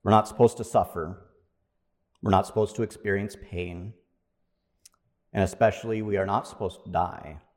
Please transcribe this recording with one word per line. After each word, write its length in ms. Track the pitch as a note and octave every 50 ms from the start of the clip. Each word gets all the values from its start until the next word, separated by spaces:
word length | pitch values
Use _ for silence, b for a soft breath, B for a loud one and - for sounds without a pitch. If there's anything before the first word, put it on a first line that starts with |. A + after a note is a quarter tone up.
We're 80 | _ G#2
not 180 | G#2 G#2+ G#2
supposed 300 | - - - A#2+ A2+ -
to 60 | - A2+
suffer. 640 | - - A2+ F2+ - - F2 D#2+ E2 F#2+ - - _ _ _ _ _ _ _ _ _ _ _ _ _ _ _ _ _ _ _ -
We're 80 | G#2
not 160 | F#2+ F#2 -
supposed 280 | - - A2 G#2+ G2+ -
to 40 | -
experience 540 | A2+ G#2 - - - G#2 G2 G2 G2+ G#2 - -
pain. 540 | - - G2+ F2 F2+ F2 F2 F2 F2+ G#2+ A2+ _ _ _ _ _ _ _ _ _ _ _ _ _ _ _ _ _ _ _ _ _ _ _ _ _ _ _
And 120 | - G#2 F#2+
especially, 580 | F2+ - - A#2 A2 G2 - - A2+ A2+ A2
we 160 | A2 G#2+ G2+
are 80 | F#2+ F#2+
not 220 | G2 G2+ A#2 -
supposed 360 | - - - G#2+ F2+ F#2 - -
to 40 | -
die. 520 | F2 E2+ F2 F2 - - - D2+ D#2 D#2+ _ _ _